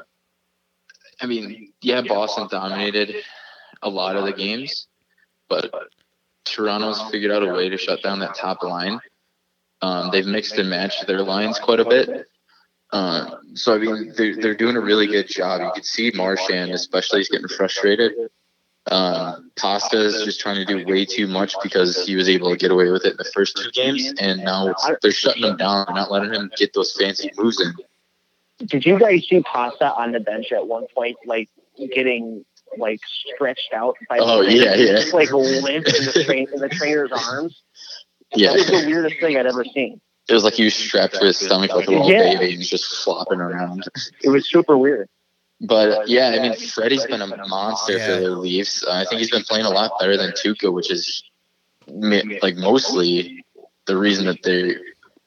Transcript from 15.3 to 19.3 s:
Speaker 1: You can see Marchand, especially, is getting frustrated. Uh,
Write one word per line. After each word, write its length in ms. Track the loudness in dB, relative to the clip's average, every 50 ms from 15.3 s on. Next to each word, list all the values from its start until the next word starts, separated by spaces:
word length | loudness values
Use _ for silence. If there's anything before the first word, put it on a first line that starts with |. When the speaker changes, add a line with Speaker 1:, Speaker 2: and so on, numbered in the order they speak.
| -4 -4 -4 -2 -2 -2
Speaker 1:
You 100 | -4 -4 -6
can 100 | -6 -8
see 280 | -8 -6 -4 -2 -2 -2
Marchand, 560 | -2 -2 -2 -2 -2 -2 -2 -2 -2 -2 -4
especially, 500 | -4 -6 -6 -4 -2 -2 -2 0 0 0
is 80 | 0 0
getting 180 | -2 -4 -4 -6
frustrated. 680 | -4 -2 -2 -2 0 0 2 2 4 4 2 0 0 -2 -6 -8 -10 _ _ _ _ _ _ _ _ _ _ -4
Uh, 460 | -2 0 0 0 0 -2 -4 -6